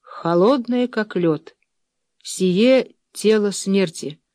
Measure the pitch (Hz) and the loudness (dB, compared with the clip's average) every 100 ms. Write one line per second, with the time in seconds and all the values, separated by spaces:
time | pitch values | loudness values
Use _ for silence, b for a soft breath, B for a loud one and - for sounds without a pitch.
0 | - - 165 175 196 285 233 247 247 226 | -20 -8 -2 2 4 2 0 -2 -2 -4
1 | 214 185 170 156 - _ _ _ _ _ | -4 -2 0 -2 -8 _ _ _ _ _
2 | _ _ - - 185 180 240 262 - _ | _ _ -16 -2 0 2 4 4 0 _
3 | _ - 208 214 208 190 - 196 185 170 | _ -2 0 2 0 -4 -2 0 0 -4
4 | 135 - _ | -14 -14 _